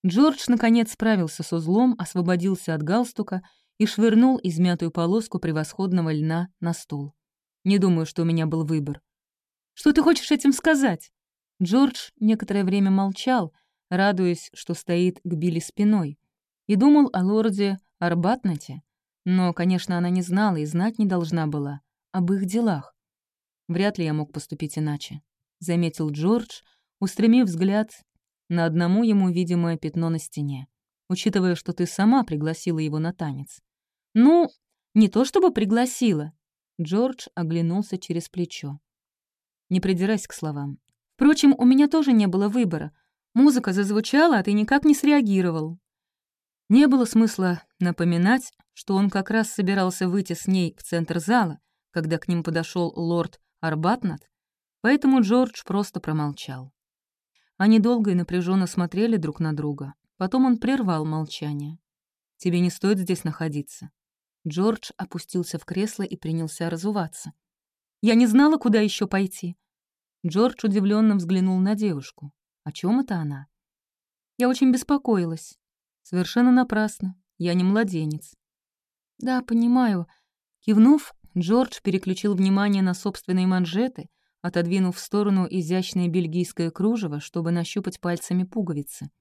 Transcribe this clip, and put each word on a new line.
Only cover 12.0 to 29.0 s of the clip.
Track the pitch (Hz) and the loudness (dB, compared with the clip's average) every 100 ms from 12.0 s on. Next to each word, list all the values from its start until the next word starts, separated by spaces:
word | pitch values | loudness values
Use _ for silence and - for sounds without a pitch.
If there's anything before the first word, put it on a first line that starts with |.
| - _ | -16 _
некоторое | 214 220 196 202 | 0 0 -2 -2
время | 185 202 196 | 0 2 2
молчал, | 190 196 190 - 254 165 _ _ _ _ | 2 0 -4 0 0 -2 _ _ _ _
радуясь, | 180 196 185 180 170 - | 0 2 2 0 -2 -8
что | - - | -18 -10
стоит | 170 - 175 180 175 | -10 -4 0 0 -2
к | 180 | -8
Билли | 165 175 165 | -4 -2 -4
спиной, | - - 208 214 151 147 _ _ _ _ - | -6 -2 2 2 -2 -10 _ _ _ _ -2
и | 202 | 4
думал | 277 294 277 | 6 6 4
о | 185 | 2
лорде | 185 214 220 196 196 190 _ _ | 0 2 0 0 -2 -4 _ _
Арбатнате, | 175 170 180 247 196 151 - 139 _ _ _ _ 180 | -2 0 0 0 -2 -6 -10 -18 _ _ _ _ -2
но, | 185 180 | 2 0
конечно, | 170 175 185 - 175 | 0 0 0 -2 -2
она | 175 | 0
не | 185 | -2
знала | 175 185 214 165 | -2 0 0 0
и | 151 | -2
знать | 170 208 226 | -2 -2 0
не | 208 | 0
должна | 180 165 170 156 | 0 -2 -2 -2
была | 147 143 139 _ _ _ | -4 -6 -8 _ _ _
об | 190 175 | -4 0
их | 196 190 | 0 -2
делах. | 214 233 151 - _ _ _ _ _ _ _ - | 0 0 -2 -8 _ _ _ _ _ _ _ -6
«Вряд | 170 202 208 | -2 -2 -2
ли | 160 | -4
я | |
мог | 151 147 | -4 -6
поступить | - - 147 151 - | -12 -14 -10 -8 -4
иначе», | 151 147 - 147 _ _ _ _ | -4 -6 -10 -18 _ _ _ _
заметил | 165 170 170 - 156 | -4 -2 -2 -4 -6
Джордж, | 147 170 233 226 - _ _ _ _ | -2 0 0 -2 -18 _ _ _ _
устремив | 190 - 226 247 220 | -6 2 4 4 2
взгляд | 165 190 208 220 - _ _ _ _ _ | 0 0 0 -2 -10 _ _ _ _ _
на | 170 165 | -2 0
одному | 160 175 196 | 0 2 2